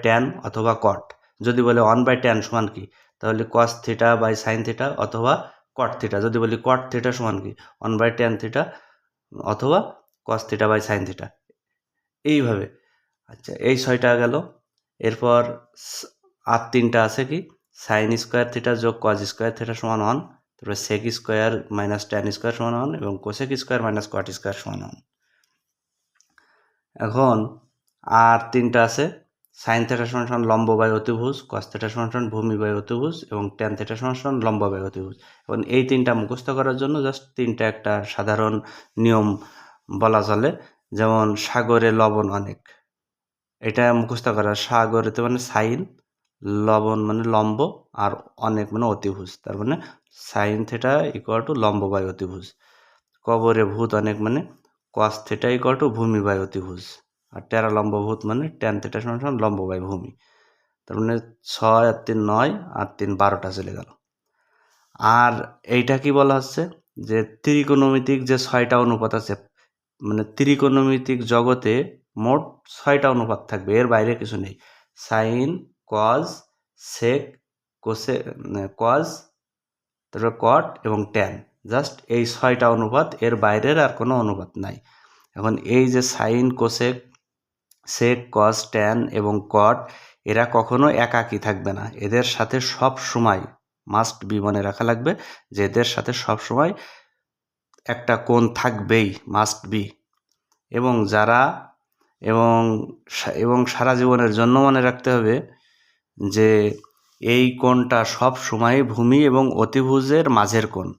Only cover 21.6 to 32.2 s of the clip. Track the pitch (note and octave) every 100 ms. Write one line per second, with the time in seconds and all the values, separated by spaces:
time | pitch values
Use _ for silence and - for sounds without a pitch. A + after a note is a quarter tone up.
21.6 | - G#2 G2+ G#2 - G#2+ G#2 G2 A#2 A#2
22.6 | A#2 A#2+ C3+ D#3 G#2 G2 G#2+ G#2 C3+ C3
23.6 | - B2+ A2+ G#2 G2+ G2 F#2+ F#2+ G2 G2
24.6 | - - - - _ _ _ _ _ _
25.6 | _ _ _ _ _ _ _ _ _ _
26.6 | _ _ _ - A2 A#2 C3+ A2+ G#2+ -
27.6 | _ _ _ _ - A2+ A#2 A#2 - B2+
28.6 | A#2+ A#2+ A2+ - D#3 - _ _ _ -
29.6 | - A#2 A2+ B2 A#2 B2 A#2+ A#2+ A#2 A2+
30.6 | A2+ A2 A2 A2 G#2+ A2+ B2 C#3 - G#2+
31.6 | - G#2 A2 A2+ A2+ B2